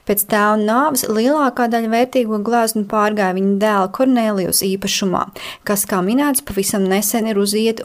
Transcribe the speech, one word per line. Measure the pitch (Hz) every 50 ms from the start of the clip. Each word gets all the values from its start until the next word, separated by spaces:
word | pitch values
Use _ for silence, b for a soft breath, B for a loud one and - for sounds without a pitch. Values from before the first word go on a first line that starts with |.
| B
Pēc | - 202 196 - -
tēva | 226 208 208 208 214 220
nāves | 208 208 220 247 285 311 285 254 - -
lielākā | 214 220 226 262 294 311 285 247 240 247 247 233 233
daļa | 233 226 220 226
vērtīgo | 233 247 254 - 262 240 214 220 208 208
gleznu | 226 233 240 226 226 - 220 208 202
pārgāja | 226 214 208 214 220 208 196 185 180 190
viņa | 196 196 202 196 208
dēla | 214 208 196 185 190 196
Kornelijus | - 262 262 254 240 226 214 208 196 180 170 - - -
īpašumā, | 196 190 196 196 202 - - 208 190 175 - - 196 B B B B B B -
kas, | - 208 202 - -
kā | 214 185 180
minēts, | 190 233 269 294 294 269 - -
pavisam | - 208 196 196 - - 202 196
nesen | 185 190 202 214 - - 233 220 220
ir | 214 202
uziet | 202 202 202 214 220 226 226 226 -